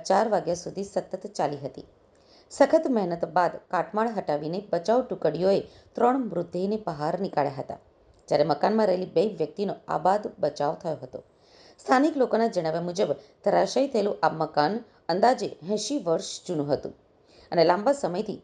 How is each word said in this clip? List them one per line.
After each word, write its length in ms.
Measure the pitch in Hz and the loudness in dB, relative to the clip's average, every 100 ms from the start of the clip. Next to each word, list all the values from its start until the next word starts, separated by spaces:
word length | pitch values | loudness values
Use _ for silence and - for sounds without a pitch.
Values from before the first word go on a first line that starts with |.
| - | 2
ચાર 200 | 196 226 | 2 2
વાગ્યા 320 | 190 151 175 | 0 0 -4
સુધી 240 | - 165 | -6 -10
સતત 440 | 196 185 - 190 202 | -6 -6 -6 -10 -10
ચાલી 280 | - 147 143 | -4 -4 -4
હતી. 240 | 135 - - _ _ _ _ - - | -10 -12 -20 _ _ _ _ -20 -4
સખત 360 | - 285 320 320 | 2 4 4 2
મહેનત 320 | 226 175 170 170 170 | 0 0 -4 -2 0
બાદ 180 | 160 - - | 0 -2 -6
કાટમાળ 420 | 180 160 208 233 | -4 -2 -2 -2
હટાવીને 460 | 214 - 147 151 185 - | -2 -2 -2 -2 -6 -4
બચાવ 340 | 170 170 240 | -2 2 0
ટુકડીઓએ 580 | 254 180 160 160 190 190 - - - | 0 -2 -2 2 2 2 0 -14 -10
ત્રણ 320 | - 240 262 | 0 2 2
મૃતદેહને 540 | 226 170 170 175 196 214 | -2 -4 -6 -4 -4 -4
બહાર 340 | 196 147 151 175 | -6 -4 -4 -2
નીકાળ્યા 400 | 196 - 139 135 | -2 -2 -2 -4
હતા, 200 | - - _ _ _ _ - | -10 -12 _ _ _ _ -2
જ્યારે 200 | 151 156 | 2 2
મકાનમાં 380 | - 196 220 208 | 2 2 4 2
રહેલી 240 | 180 175 | 2 0
બે 100 | 160 180 | 0 0
વ્યક્તિનો 420 | 170 156 - 202 - - | 0 -6 -4 -4 -6 -4
આબાદ 380 | 160 180 208 226 - | 0 2 0 -2 -4
બચાવ 360 | 151 - 147 - | -4 0 -2 -2
થયો 220 | 170 143 | -6 -8
હતો. 220 | 127 - - _ _ - - - | -10 -16 -16 _ _ -20 -20 -6
સ્થાનિક 400 | - 262 311 294 | 2 4 4 2
લોકોના 280 | 247 220 226 | 2 2 0
જણાવ્યા 380 | 180 160 165 175 | 0 -2 -2 -2
મુજબ 260 | 175 202 - - _ | -2 0 -2 -8 _
ધરાશાયી 520 | 202 175 196 247 277 | 2 2 2 2 0
થયેલું 260 | 226 202 - | 0 0 0
આ 100 | 160 | 0
મકાન 420 | 160 156 - 151 226 - _ - | 0 -2 2 2 0 -8 _ -4
અંદાજે 400 | 175 226 262 180 - | 2 4 2 -2 -8
એંશી 360 | 160 208 - 285 | -4 -4 -2 -4
વર્ષ 400 | 170 170 - - | 0 -2 -2 -12
જૂનું 260 | - 160 143 | -6 -4 0
હતું 280 | 135 - - _ _ _ - - | -2 -4 -14 _ _ _ -20 -2
અને 100 | 175 | 4
લાંબા 320 | 160 180 214 277 | 4 4 2 0
સમયથી 420 | 170 180 214 156 | -2 -4 -6 -8